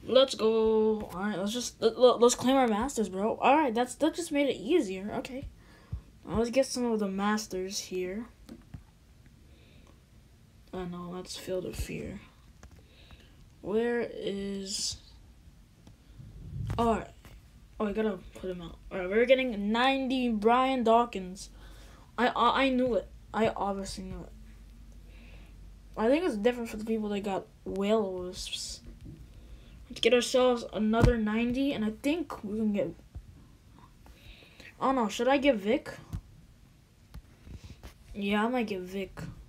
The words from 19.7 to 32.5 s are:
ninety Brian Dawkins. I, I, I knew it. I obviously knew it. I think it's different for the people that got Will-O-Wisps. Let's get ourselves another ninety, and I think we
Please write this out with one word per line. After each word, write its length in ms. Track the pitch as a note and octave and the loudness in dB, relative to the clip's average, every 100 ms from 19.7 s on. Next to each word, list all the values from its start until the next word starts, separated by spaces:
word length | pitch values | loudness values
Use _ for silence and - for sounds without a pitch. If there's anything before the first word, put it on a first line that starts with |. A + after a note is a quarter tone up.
ninety 580 | A3+ C4 C4+ C4 C4 B3 | 4 4 2 0 0 0
Brian 540 | G#3+ G#3 A#3 C4 C4+ | 2 4 6 4 2
Dawkins. 680 | A3+ A3+ A#3 G#3 F#3 F#3+ - - - - - - - - | 6 6 4 -2 -10 -12 -16 -18 -20 -20 -20 -20 -14 0
I, 100 | A#3 | 0
I, 380 | - A#3 A3 C4+ | 4 4 4 2
I 40 | |
knew 240 | B3+ B3+ G3+ | 2 2 0
it. 140 | - - - | -4 -18 -8
I 160 | - A3 | 0 0
obviously 560 | - G3 G3 G3 - F#3+ | 0 -4 -4 -6 -10 -10
knew 160 | F#3 | -12
it. 100 | - - - - - - - - - - - - - - - - - - | -12 -16 -20 -20 -20 -20 -20 -20 -20 -20 -20 -20 -20 -20 -20 -20 -16 -2
I 100 | A3 | 2
think 160 | D4 | 4
it's 140 | F4+ G#3+ | 2 0
different 320 | G#3 A#3+ A#3 | 0 0 -6
for 80 | G#3+ | -8
the 80 | A3 | -4
people 240 | A3+ G#3+ | -2 -2
that 120 | G3+ | -4
got 260 | G3+ F#3+ - - - | -2 -4 -6 -14 -8
Will-O-Wisps. 1160 | F#3+ G3+ A3 G3 F#3 F3+ F#3+ - - - - - - - - - - - - - - - | -2 2 2 2 -4 -8 -8 -8 -8 -8 -12 -16 -16 -16 -16 -18 -20 -20 -20 -20 -20 -16
Let's 100 | A#3+ | 0
get 140 | A3+ | 4
ourselves 500 | B3 A3+ B3+ B3+ A#3+ - | 4 4 4 4 2 -2
another 460 | - G#3+ A3 A#3 A#3+ | -2 2 6 6 4
ninety, 560 | G#3+ G#3+ A#3+ B3 C#4 | 0 0 0 0 0
and 100 | - | 0
I 80 | G#3+ A3 | -4 -2
think 420 | C#4+ E4+ D4+ - | -2 -2 -4 -8
we 140 | G3+ | -6